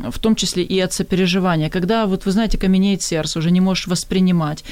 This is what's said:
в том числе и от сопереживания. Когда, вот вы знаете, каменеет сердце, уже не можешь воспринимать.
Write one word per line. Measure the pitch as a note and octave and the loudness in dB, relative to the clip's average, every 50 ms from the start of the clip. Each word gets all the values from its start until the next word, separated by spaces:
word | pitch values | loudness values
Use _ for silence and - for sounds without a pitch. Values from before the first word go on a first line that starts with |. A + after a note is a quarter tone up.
| - A#2+ | -10 -8
в | - - | -6 0
том | - A3 A3 | 0 2 2
числе | - G3 - - F#3 F3 | 2 0 -2 -2 -4 -2
и | - F#3 F#3+ F#3 | 0 0 0 0
от | F3+ - | -2 -2
сопереживания. | - F3 - G3 F3 F#3+ F3 F3+ G3 F3+ F#3 E3+ D#3 D3+ D#3 | -4 -2 -2 0 2 2 2 2 2 2 2 2 2 0 0
Когда, | - F#3 F3+ F3+ A3+ A3+ A3 | -2 -2 0 0 0 0 0
вот | F#3+ F#3+ F#3+ - | 0 -2 -2 -2
вы | G3 | 0
знаете, | F#3 A3 A3+ G3+ - | 0 0 2 2 0
каменеет | - G#3 F#3+ F#3+ F#3 G3 G3+ G3 F3+ | 0 2 2 2 4 4 2 0 -2
сердце, | - - E3+ D#3+ D#3 D#3 - E3 | -2 -4 -2 -2 -2 -4 -4 -2
уже | D#3 F3 | 0 2
не | F3+ F#3 | 2 4
можешь | F#3 F#3+ F#3 - - | 2 2 0 -2 -2
воспринимать. | F3+ F3+ E3+ - - F#3+ F#3+ F#3 F#3 F3+ E3+ D#3 D3 D#3 - - - | -4 -4 -4 -2 -2 0 2 2 2 2 2 0 -2 -4 -8 -12 -16